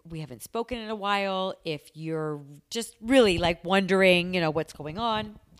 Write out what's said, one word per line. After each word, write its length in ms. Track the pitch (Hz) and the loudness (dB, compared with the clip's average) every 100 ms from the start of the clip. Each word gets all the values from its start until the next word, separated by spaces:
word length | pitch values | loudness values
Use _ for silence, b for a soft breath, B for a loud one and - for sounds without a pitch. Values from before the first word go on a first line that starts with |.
| 165 | -14
we 120 | 165 | -12
haven't 220 | 151 117 | -12 -16
spoken 360 | - 226 233 240 | -10 -8 -8 -8
in 120 | 220 | -8
a 40 | |
while, 600 | 214 202 202 196 190 190 - | -6 -4 -2 -2 -4 -4 -6
if 260 | 165 147 - | -8 -8 -10
you're 460 | 156 160 160 156 147 143 143 - | -12 -6 -4 -4 -8 -12 -20 -10
just 240 | 226 220 - | -10 -10 -8
really, 380 | 220 262 214 170 | 4 6 6 4
like, 260 | 170 170 | 0 -2
wondering, 680 | 170 190 185 190 190 175 180 | 0 0 2 4 6 6 2
you 60 | 180 | -2
know, 100 | 160 | 0
what's 220 | 156 156 | -2 -4
going 260 | - 147 170 | -8 -12 -6
on, 400 | 233 214 214 208 _ | -4 -4 -6 -14 _